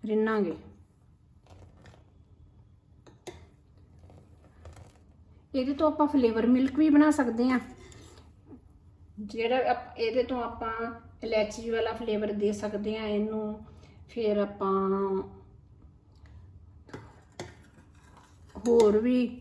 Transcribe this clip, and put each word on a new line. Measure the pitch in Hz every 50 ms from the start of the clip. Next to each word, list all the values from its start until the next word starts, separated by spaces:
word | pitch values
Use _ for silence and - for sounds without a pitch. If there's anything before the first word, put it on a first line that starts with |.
| -
ਰਿੰਨਾਂਗੇ। | 214 214 214 214 220 220 214 202 170 151 - - - - - - _ _ _ _ _ _ _ _ _ _ - _ - - - - - - - - - - - - _ _ _ - _ - _ - - _ - - _ - _ _ _ - - _ - - - _ - - - - - _ _ _ _ - - - _ - - - - - - - - - - - - - - - - - - - - _ - - _ - - - _ - - - _ -
ਇਹਦੇ | 269 254 262 285
ਤੋਂ | - 330 302
ਆਪਾਂ | 302 302 302 285
ਫਲੇਵਰ | - 277 240 226 220 226 220 240
ਮਿਲਕ | 254 254 262 269 262 277
ਵੀ | 311 311
ਬਣਾ | 285 294 302 311
ਸਕਦੇ | 294 302 269 240 226 226 240 254
ਹਾਂ, | 254 247 - - - - - - - - - - - - - - - - - - 277 254 - - - - _ - - - - - - -
ਜਿਹੜਾ | 214 202 - 226 226 233 247 262 247 202
ਆਪ-, | 247 - - - - -
ਇਹਦੇ | 233 226 220 254 240
ਤੋਂ | 247 269 247 233
ਆਪਾਂ | 226 - - 240 220 226 226 226 233 247 - - - - - -
ਇਲਾਇਚੀ | 220 226 214 214 208 - - 226 233
ਵਾਲਾ | 226 226 220 226 220
ਫਲੇਵਰ | - 240 220 214 208 214 208 208
ਦੇ | 208 202 208 208
ਸਕਦੇ | - - 208 208 202 208 214 214 220
ਹਾਂ | 220 214
ਇਹਨੂੰ। | 208 208 214 214 220 214 214 214 214 220 - - - - - - - - - -
ਫਿਰ | - 240 226 214 208 208
ਆਪਾਂ | 202 202 - - 202 190 190 196 190 190 196 196 196 196 190 190 196 - - - - - - - - - - - - - - - _ - - - - - - - - - - - - - - - - - - - - - - - - - - - - - - - - - - - - - - - - - - - - - - - - - -
ਹੋਰ | - 196 240 233 233 226 208 202 214
ਵੀ | 226 247 254 254 247 226 - -